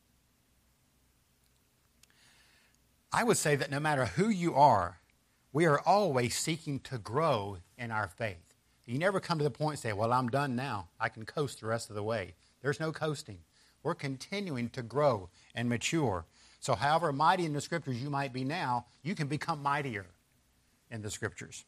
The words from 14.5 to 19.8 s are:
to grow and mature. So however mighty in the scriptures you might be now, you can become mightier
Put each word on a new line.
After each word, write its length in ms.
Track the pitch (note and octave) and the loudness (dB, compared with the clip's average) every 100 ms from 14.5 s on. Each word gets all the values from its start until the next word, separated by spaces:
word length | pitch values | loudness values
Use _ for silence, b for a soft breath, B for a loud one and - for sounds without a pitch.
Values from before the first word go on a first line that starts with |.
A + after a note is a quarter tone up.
| C3 A#2+ | -4 -4
to 120 | C3 | -6
grow 480 | A2+ B2 D3 A2 F2+ b b | -4 2 4 2 -4 b b
and 140 | - A#2+ | -4 0
mature. 580 | A#2 - E3 C3+ F2+ E2 b b b | 0 0 0 0 0 -6 b b b
So 140 | - | -2
however 380 | A#2+ C#3 E3 E3+ | 0 2 2 2
mighty 320 | C#3 D#3+ F#3 | 4 4 4
in 80 | E3+ | 2
the 80 | C#3+ | -2
scriptures 420 | - E3+ - A#2+ | -4 -6 -4 -6
you 80 | C#3+ | -4
might 220 | C#3+ C#3 | -4 -4
be 120 | B2+ | -4
now, 420 | C3 F3 C#3+ A#2+ - b | -4 -2 0 -2 -4 b
you 120 | C#3+ | -8
can 140 | G3+ C#3+ | -4 -2
become 340 | D3 - D#3 | -4 -4 -2
mightier 440 | C#3+ C#3+ | 0 0